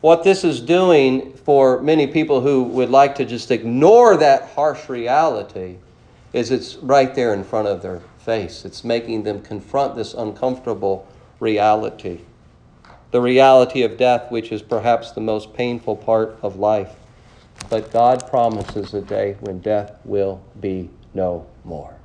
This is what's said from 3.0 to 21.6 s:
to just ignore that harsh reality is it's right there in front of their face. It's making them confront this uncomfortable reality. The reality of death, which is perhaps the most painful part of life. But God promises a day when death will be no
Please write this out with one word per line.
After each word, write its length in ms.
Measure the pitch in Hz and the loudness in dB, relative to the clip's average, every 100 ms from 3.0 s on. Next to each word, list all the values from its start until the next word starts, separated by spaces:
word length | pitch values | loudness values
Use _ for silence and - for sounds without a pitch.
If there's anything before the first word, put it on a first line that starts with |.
| 143 139 | 4 2
to 80 | |
just 280 | 120 117 - | -8 -8 -4
ignore 640 | 120 117 120 156 226 240 175 | -4 -2 2 6 8 8 6
that 340 | 147 135 - - | 4 2 0 -2
harsh 320 | 151 135 - | -2 -2 -10
reality 880 | 123 117 139 165 113 101 101 92 92 _ _ _ _ _ | -8 -2 0 0 -2 -8 -12 -14 -16 _ _ _ _ _
is 180 | 123 117 | -6 -2
it's 260 | 127 - - | -4 -6 -14
right 360 | 135 139 135 | 0 2 2
there 180 | 135 120 | -2 -2
in 120 | 101 | -4
front 240 | 95 113 104 | -4 -4 -4
of 140 | 95 | -4
their 180 | 92 90 - _ | -8 -14 -16 _
face. 460 | - 113 95 - | -6 -6 -6 -12
It's 180 | 95 - | -18 -14
making 400 | 117 117 113 113 | -4 -4 -4 -6
them 200 | 107 101 | -6 -8
confront 520 | - 107 - 139 135 | -10 -14 -6 -4 -4
this 200 | 123 107 | -6 -12
uncomfortable 920 | - 110 104 127 127 - 101 98 95 - - _ _ | -8 -10 -6 -6 -6 -8 -6 -4 -4 -8 -20 _ _
reality. 840 | 113 104 107 110 107 - 98 85 - _ _ _ _ _ - - _ | -2 0 2 2 -2 -10 -14 -14 -18 _ _ _ _ _ -20 -20 _
The 80 | 123 | -2
reality 640 | 123 127 135 131 123 131 | 2 6 8 8 4 0
of 140 | 117 110 | -2 0
death, 320 | 127 120 - | 0 0 -2
which 180 | 117 110 | -8 -6
is 100 | 107 | -10
perhaps 520 | - 113 113 117 - | -4 -2 0 0 -2
the 80 | - | -8
most 320 | 110 107 - | -4 -6 -6
painful 420 | - 123 120 - | -6 -6 -4 -6
part 420 | 104 - 113 110 - | -8 0 0 0 -6
of 160 | 104 95 | -10 -4
life. 380 | 104 107 95 - - _ - - _ - - | -2 -2 -4 -14 -20 _ -20 -20 _ -20 -6
But 220 | 113 107 | -6 -4
God 340 | 117 120 127 - | 2 2 2 -2
promises 680 | 131 117 110 98 107 98 | 0 0 -2 -8 -8 -8
a 80 | 104 | -10
day 340 | 92 101 101 98 | -6 -4 -4 -6
when 220 | 104 92 | -10 -8
death 320 | 95 104 104 - | -2 -4 -4 -16
will 360 | - 101 98 95 - - | -6 -4 -4 -6 -16 -10
be 300 | 101 92 85 - - | -8 -8 -10 -16 -14
no 320 | 95 92 85 - - | -6 -4 -6 -12 -20